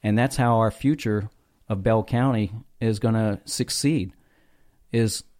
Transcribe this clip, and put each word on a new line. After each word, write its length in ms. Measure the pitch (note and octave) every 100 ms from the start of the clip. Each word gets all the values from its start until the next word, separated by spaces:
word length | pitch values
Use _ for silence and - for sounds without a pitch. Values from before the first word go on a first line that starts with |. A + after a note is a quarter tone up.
And 140 | G#2+ G#2+
that's 200 | B2+ -
how 200 | A#2+ A2+
our 140 | A2
future 580 | - C3+ D3+ A#2 G#2+ G#2 _ _ _ _
of 160 | G2
Bell 200 | G2+ A2
County 480 | G#2+ A#2+ C3 A#2 G2+ A2 - _
is 200 | A2+ G#2+
gonna 400 | A#2 A2+ A2 G2+ -
succeed, 680 | - B2 - C#3 D3+ F2+ - _ _ _ _ _ _ _
is 320 | A#2 A2+ - -